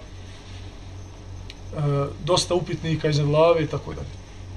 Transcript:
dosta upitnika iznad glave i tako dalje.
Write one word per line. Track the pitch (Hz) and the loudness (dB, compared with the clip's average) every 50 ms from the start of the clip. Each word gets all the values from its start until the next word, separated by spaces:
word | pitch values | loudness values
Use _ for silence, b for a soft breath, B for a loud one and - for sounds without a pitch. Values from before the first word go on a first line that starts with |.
| - - - - B B B B B B B B B B B B - - - - - - - - - - - - - - - - - - - 156 147 143 143 143 143 147 147 - - | -8 -14 -14 -14 B B B B B B B B B B B B -14 -12 -12 -12 -12 -12 -14 -14 -12 -12 -12 -10 -10 -12 -12 -12 -10 -8 -4 0 2 2 2 2 2 0 -4 -4 2
dosta | 156 180 175 - - 175 | 4 4 4 4 2 2
upitnika | 180 - - 170 151 - 160 160 156 - 156 | 0 2 0 -4 -2 0 0 0 2 2 2
iznad | 147 143 147 | 4 4 4
glave | 143 147 156 160 170 170 165 | 4 6 8 8 8 8 6
i | 151 | 4
tako | - - 139 - - - | 0 -2 -4 -4 -6 -8
dalje. | - 71 - - - - - - - - - - | -8 -8 -10 -10 -12 -14 -14 -14 -14 -12 -12 -12